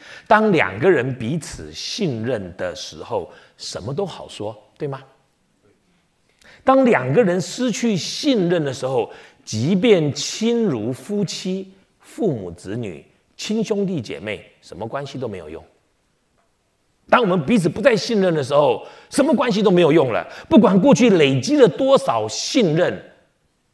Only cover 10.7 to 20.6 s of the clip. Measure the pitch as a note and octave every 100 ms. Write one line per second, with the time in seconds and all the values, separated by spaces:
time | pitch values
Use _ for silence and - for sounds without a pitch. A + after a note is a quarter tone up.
10.7 | A#2 A2 B2+ - G#3 F#3 - F#3 F#3+ F#3+
11.7 | _ _ _ _ - G#3+ A#2 F2+ E2+ F#2
12.7 | A#2 G#2+ D2 - _ _ - - A3 G#3
13.7 | G3+ F#3+ E3+ G#2 C#2+ G#2 F2+ - _ -
14.7 | E2 A2+ C#3 C#3+ C3 B2 F#2+ D#2 D#2+ -
15.7 | _ _ _ _ _ _ _ _ _ _
16.7 | _ _ _ - A#3+ G#3 F3+ C3 A#3 A#3
17.7 | G#3 B3 G#3+ - G#3+ F#3 D#3+ B2+ C#3+ C#3+
18.7 | G2+ - - - - C#4+ A#3 B3+ G3+ G#3
19.7 | F3 D#3+ D#3+ C3 F#2+ - - - D#4+